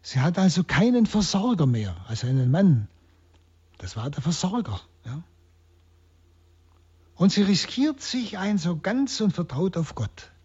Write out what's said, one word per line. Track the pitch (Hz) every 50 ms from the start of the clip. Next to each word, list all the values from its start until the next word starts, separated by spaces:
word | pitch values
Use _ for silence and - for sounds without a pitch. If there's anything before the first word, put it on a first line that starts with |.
Sie | _ - - 131
hat | 127 170 175 -
also | 190 190 151 180
keinen | 175 - - 139 202 240 247 247 226
Versorger | - - 214 196 - - 196 202 247 240 170 156
mehr, | 131 120 113 107 98 87 87 92
also | - 113 107 -
einen | 123 131 135 127 123
Mann. | 131 175 202 190 147 117 104 - _ _ _ _ _ _ _ _ _ _ _ _ _ _ _ _ _ _
Das | - 92 -
war | 110 110 143
der | 143 -
Versorger. | 131 165 170 - - 185 202 240 202 123 101 92 - _ _ _ _
Ja. | 113 123 151 170 _ _ _ _ _ _ _ _ _ _ _ _ _ _ _ _ _ _ _ _ _ _ _ _ _ _ _ _ _ _ _ _ _ _ _ _ _ _
Und | - 170 196
sie | - 208
riskiert | 202 190 202 165 - - - 240 269 311 285 -
sich | - - - 254 240 196 - 190
ein | 190 208 208 196
so | 151 175 175
ganz | 151 - 185 220 262 277 254 - -
und | 220 202
vertraut | - - 175 - - 131 180 190 -
auf | 170 160 - -
Gott. | - 110 101 - - - - _ _